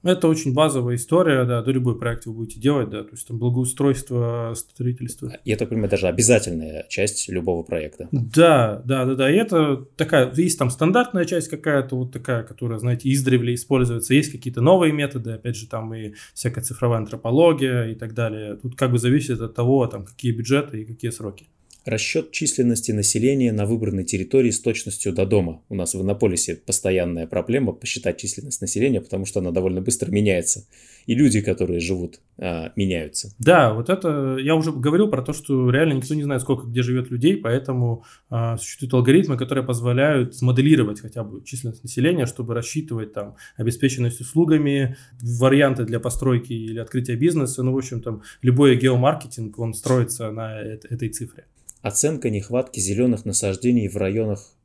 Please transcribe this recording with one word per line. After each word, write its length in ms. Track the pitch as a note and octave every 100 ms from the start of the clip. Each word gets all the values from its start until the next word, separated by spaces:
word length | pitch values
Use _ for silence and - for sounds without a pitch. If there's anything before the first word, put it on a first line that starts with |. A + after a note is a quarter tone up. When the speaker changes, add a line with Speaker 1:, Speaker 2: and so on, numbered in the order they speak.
Speaker 1:
Это 260 | F3 F#3 E3
очень 260 | D#3+ C#3
базовая 400 | C3 D#3 C3+ A#2+
история, 500 | A#2+ - E3 F3 C3
да, 180 | B2 A#2+
то 80 | A#2
любой 260 | C3 B2 A2+
проект 260 | A#2+ A#2
вы 80 | -
будете 260 | A2+ A2+ -
делать, 300 | B2 C#3+ G#2
да, 140 | G#2+
то 80 | G#2
есть 180 | G#2 -
там 100 | A#2
благоустройство, 1160 | A#2+ B2 B2+ - C#3 C3 - B2 A#2 A#2 A#2 A2+
строительство. 720 | - _ B2 B2 B2 - B2 -
Speaker 2:
Я 120 | - G#2+
так 120 | A#2
понимаю, 220 | A2+ G2+
даже 160 | G2 F#2
обязательная 800 | E2+ A2 A#2 - E2 D#2 D#2 -
часть 400 | - G#2 - -
любого 360 | F2+ E2+ E2+
проекта. 440 | E2 E2+ D2+ - E2+
Speaker 1:
Да, 680 | C#3 A#2 D#3 E3+ D3 A2 G#2+ B2
да, 180 | C3+
да, 100 | B2+
да, 160 | C3 C3+
и 60 | F3
это 480 | G#3+ E3+ D3+ C3+ - -
такая, 360 | C#3 D#3 B2+
есть 240 | B2+ F3 -
там 120 | B2+
стандартная 560 | B2+ D#3+ A3 B3 F#3+ E3+
часть 220 | F3 -
какая-то 480 | D#3 D#3+ C#3+ C3 B2+
вот 160 | B2+
такая, 320 | C3 - A#2+
которая, 340 | A2 - A#2+ A2
знаете, 340 | A#2+ A#2+ C3+
издревле 420 | C3+ C3 B2+ A#2+
используется, 600 | A#2+ - C3+ A#2+ A#2 -
есть 180 | C3+ D3
какие-то 300 | - B2+ B2
новые 300 | B2+ F#3 E3
методы, 400 | D3+ C#3+ B2+ A2
опять 240 | A2 B2 A2+
же, 100 | A2
там 260 | A#2 A2
и 200 | A2+ G#2+ G#2 -
всякая 300 | - B2 B2
цифровая 380 | - A#2 A#2+ A2+
антропология 880 | A2 A2+ A#2 B2+ E3+ D3 C3 B2+ A2+
и 60 |
так 200 | - A2+
далее. 420 | A2 A#2 G#2+ G#2+ G#2
Тут 200 | B2 B2
как 160 | C3
бы 60 | A#2+
зависит 440 | A#2+ C#3 C3 A#2+
от 120 | A2+
того, 320 | - A#2+ C3+ A#2
там, 200 | G#2+ F#2+
какие 260 | - B2
бюджеты 480 | A2+ A2+ C#3 C#3+ A2
и 40 | A2
какие 240 | A#2 A#2
сроки. 380 | - A2 G2 _ _ _ - -
Speaker 2:
Расчёт 440 | A2 - - D#3
численности 640 | - D#3+ - A#2+ A2+ -
населения 600 | G#2+ G2+ B2 B2 C#3 B2
на 120 | G#2+
выбранной 400 | G#2 A#2 G#2 F#2+
территории 460 | F2+ G2 F#2+ C3+ B2
с 100 | -
точностью 540 | B2+ A2 - - G2+
до 100 | F2
дома. 380 | F#2+ G#2 E2+ D#2+ _
У 40 |
нас 200 | G2 F2
в 80 | F#2+
Иннополисе 520 | F#2+ G2+ A2 F2+ -
постоянная 720 | E2 - - G2 F#2 F2 E2+ E2
проблема 460 | F2+ E2+ B2+ B2
посчитать 460 | - - - G2 E2+
численность 420 | G#2 - C3+ -
населения, 400 | G2 G#2 C3+ A2+
потому 240 | - F#2+
что 160 | G2 -
она 100 | F2+
довольно 300 | F2 F#2 F#2
быстро 300 | G2 - -
меняется. 560 | G2+ G#2 F2+ E2+ - - _ - - -
И 80 |
люди, 260 | A#2 C#3+ G#2
которые 400 | G2+ F2+ F2+ F2
живут, 400 | E2+ F#2 F2 - _ -
а, 320 | F2+ E2 E2 -
меняются. 580 | G2 F2 D2+ - G#2 -
Speaker 1:
Да, 340 | A#2+ F3 B2
вот 160 | A2 B2
это 480 | F#3+ F3 D3 C3+ C3
я 180 | C#3 D#3+
уже 160 | D#3+
говорил 360 | C#3+ C3+ E3 G#3+
про 140 | C3+
то, 100 | B2+
что 380 | D3 - C3 B2+
реально 240 | C3 D#3+
никто 200 | C3+ B2+
не 80 | D3+
знает, 200 | C#3+ C3
сколько 240 | B2+ C3 A#2+
где 160 | A#2+
живёт 280 | B2 B2+ B2+
людей, 280 | B2 C#3+ G3
поэтому, 680 | A2+ B2+ C3+ B2+ A#2+ A#2 - - _
а, 300 | A#2+ A#2 A2+
существуют 340 | - - B2+
алгоритмы, 460 | B2+ B2 D#3 F#3 B2+
которые 260 | B2+ C3+
позволяют 720 | B2+ A#2 A#2+ A#2+ C#3+ C#3+ B2 -
смоделировать 640 | B2+ B2 C#3 D#3 G#2+ G#2
хотя 240 | G#2+ A#2+
бы 180 | G#2 G#2
численность 380 | - B2 A#2+ A2
населения, 440 | - - C#3 F3 B2
чтобы 260 | - A#2
рассчитывать 640 | A#2 A#2 D#3 D#3 A2+ G#2+
там 220 | - G2+ - - -
обеспеченность 640 | A2+ A#2 C3+ B2+ A#2+ A#2+
услугами, 800 | A#2+ D#3+ E3 D#3 C#3+ C#3 C3 C3 - -
варианты 600 | A#2+ A#2+ C3 C#3 C#3 B2
для 140 | A2+ A2+
постройки 540 | B2 - C3 B2 A#2+
или 260 | A2+ A2 A2
открытия 380 | A2+ C3 A#2+ A#2+
бизнеса. 460 | D#3 D#3 B2+ C3
Ну, 100 | B2+
в 60 | C3
общем, 240 | C3 A#2
там 200 | A#2+ G#2+ - -
любой 340 | B2+ B2 C#3+ A#2+
геомаркетинг, 840 | C3 B2 B2+ D3+ - - A2 G#2+
он 140 | A#2
строится 580 | G#2 - B2+ A#2+ - A2
на 300 | A2 A2+ A2
эт-, 260 | G#2+ A2 -
этой 180 | A#2 A2+
цифре. 380 | - A#2 - _ _ - -
Speaker 2:
Оценка 460 | G#2+ - D3 D3+ B2
нехватки 500 | G#2 G2+ B2 B2+ -
зелёных 460 | F#2+ G2+ B2 A2+
насаждений 640 | G#2+ F#2 G2+ F#2+ B2 B2 G2+
в 80 | G2
районах 560 | F#2+ G#2 A2 G2 - _